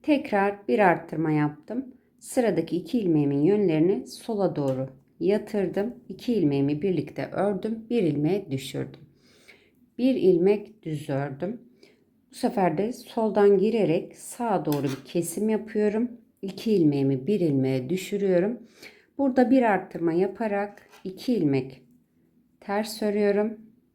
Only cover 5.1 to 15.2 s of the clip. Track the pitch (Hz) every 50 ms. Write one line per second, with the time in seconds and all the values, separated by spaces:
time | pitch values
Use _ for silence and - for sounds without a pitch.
5.1 | _ _ 165 180 202 214 214 - - 208 190 170 - 190 202 240 240 - - -
6.1 | 196 - - - 240 208 170 147 143 139 139 143 147 147 170 196 185 156 - -
7.1 | - - 139 - - - 185 202 202 185 190 220 226 220 - - 240 240 196 160
8.1 | 143 143 147 156 185 202 190 156 135 127 - - - 139 135 139 - - - _
9.1 | _ _ _ _ _ _ _ - - _ _ _ _ _ _ _ _ - 240 269
10.1 | 254 - - 185 180 165 175 196 208 208 - - - _ _ 165 156 147 151 -
11.1 | 139 135 139 143 139 139 170 185 240 233 - - _ _ - _ _ _ _ _
12.1 | _ _ _ _ - - - 233 - 208 185 175 156 170 196 226 254 - - -
13.1 | - 240 220 220 185 208 202 202 202 185 185 220 220 226 196 156 160 190 - -
14.1 | - - - - - - 240 226 202 175 151 156 147 143 131 143 135 - - -
15.1 | - 175